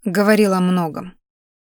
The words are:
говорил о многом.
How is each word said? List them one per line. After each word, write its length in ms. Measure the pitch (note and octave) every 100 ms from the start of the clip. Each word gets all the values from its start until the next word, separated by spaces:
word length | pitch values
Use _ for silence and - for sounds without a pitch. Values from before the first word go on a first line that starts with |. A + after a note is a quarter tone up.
говорил 500 | G#3 F#3+ G#3 G#3+ G#3
о 60 | F#3
многом. 540 | F3+ F3+ D#3+ - F3+ - _ _ _ _ _